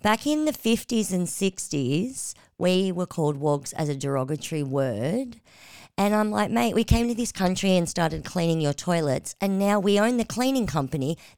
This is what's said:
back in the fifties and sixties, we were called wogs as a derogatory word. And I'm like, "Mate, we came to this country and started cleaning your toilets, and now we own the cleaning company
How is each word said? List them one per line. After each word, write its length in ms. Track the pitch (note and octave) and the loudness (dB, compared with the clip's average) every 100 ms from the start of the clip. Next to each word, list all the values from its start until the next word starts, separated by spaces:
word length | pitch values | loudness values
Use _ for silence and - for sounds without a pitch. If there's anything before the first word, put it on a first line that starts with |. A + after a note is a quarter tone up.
back 240 | G#3 A3+ C#4+ | 0 0 2
in 200 | D4+ D4+ | 0 0
the 80 | |
fifties 580 | - A3+ A3+ - A#3 G3 | 0 2 0 0 -2 0
and 160 | F#3 F3 | 0 -2
sixties, 1080 | - G3 F#3+ - D3 B2+ D3 A#3+ C4+ - - - - | -2 -2 -2 -6 -2 0 0 -2 -6 -12 -12 -16 -2
we 340 | F3 F#3 F#3+ | 0 2 0
were 140 | F3 F3+ | -2 -6
called 320 | - D3+ C#3 | -2 0 0
wogs 360 | D3 C#3+ C3+ | 0 0 -2
as 160 | - D3+ | -4 -4
a 60 | C#3 | -2
derogatory 680 | C#3 C#3 C3 D3+ - D#3 | -2 -2 -2 -4 -4 -4
word. 760 | C#3 C#3 C3+ G#2 C3 A3 C4 A3+ _ - - - - - | -2 0 0 0 -2 -2 -4 -10 _ -20 -20 -20 -12 -2
And 180 | G3+ G#3+ | 0 2
I'm 160 | G#3+ | 0
like, 180 | G#3 G#3 | 0 0
"Mate, 240 | A3+ A#3 - | 0 2 2
we 80 | |
came 240 | A3+ A#3 A#3+ | 2 2 2
to 80 | A#3 | -2
this 160 | A#3 | -4
country 440 | - F#3 F#3 G3 F#3 | 0 0 2 4 4
and 140 | E3+ | 2
started 340 | - E3 D#3 | 0 0 -2
cleaning 380 | - F3+ E3 D#3+ | -6 -2 0 2
your 120 | D3 | 0
toilets, 640 | C#3+ - E3+ D3+ C3+ - - | -2 0 0 2 0 -4 -4
and 180 | G3 F#3+ | -2 2
now 200 | G3+ G#3 | 2 2
we 200 | G3 G3+ | 4 4
own 180 | A3 B3 | 4 2
the 80 | A3 | -2
cleaning 400 | G#3+ B3+ C4+ G#3 | 0 0 0 0
company 500 | D3 C3+ D#3 C3+ E3+ - | 0 -2 -2 -2 -4 -8